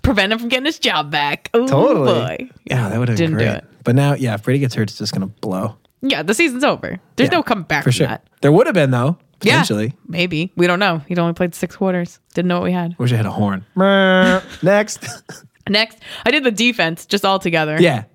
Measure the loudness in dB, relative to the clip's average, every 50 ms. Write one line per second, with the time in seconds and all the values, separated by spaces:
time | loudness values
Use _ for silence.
0 | 2 2 2 2 2 0 0 -4 -2 -2 -2 0 0 -2 -4 -2 -4 -2 -2 -2
1 | -4 -2 -2 -2 -2 -2 -4 -6 _ -2 0 0 2 2 2 4 4 4 2 2
2 | 2 2 2 0 -2 -4 -6 -8 -10 -14 -18 -20 _ -4 -2 -2 -2 -2 -2 -2
3 | -2 0 0 0 0 0 0 0 0 0 -2 -4 -10 _ _ _ -2 0 2 2
4 | 2 2 0 0 -2 -4 -4 -4 -2 -2 0 0 0 -2 -2 -2 -4 -4 -4 -8
5 | -8 -6 -4 -4 -6 -6 -8 _ -6 -6 -4 -4 -4 -6 -8 _ _ _ _ _
6 | -4 -2 -2 -2 0 -2 0 2 2 0 0 0 0 0 0 -2 -4 -10 -10 -10
7 | _ _ _ 0 0 2 2 0 0 -2 -4 -4 -2 -4 -4 0 0 0 2 2
8 | 0 -2 -2 -10 _ _ _ _ 4 4 6 6 4 4 4 2 2 2 2 2
9 | 0 0 -2 _ _ _ _ _ 0 2 4 4 2 2 0 -2 -2 -4 -6 _
10 | _ -8 -2 -2 -2 0 0 -4 -4 -4 _ 2 2 2 4 2 2 0 0 -2
11 | -4 -4 -2 0 0 -2 0 -2 -2 -4 -2 -6 -8 -8 -4 -4 -2 -2 0 -2
12 | -4 -6 -10 _ _ _ _ -2 -2 0 -2 0 -2 -2 -2 -2 -4 -6 -4 -2
13 | -2 0 0 0 -2 -2 -2 -2 -2 -2 -2 -4 -8 _ _ 2 2 4 4 4
14 | 4 4 4 4 4 4 2 0 -2 -8 -12 -2 2 2 2 2 2 -2 -8 -12
15 | -12 -16 -16 -16 _ -20 -20 -20 -20 _ _ _ _ -2 0 0 0 -2 -6 _
16 | -20 -18 -18 -4 -2 0 0 2 0 0 0 2 0 0 2 0 -2 -2 -2 -6
17 | -6 _ -2 0 2 0 0 0 0 -2 0 0 0 0 2 2 2 2 2 0
18 | -6 _ _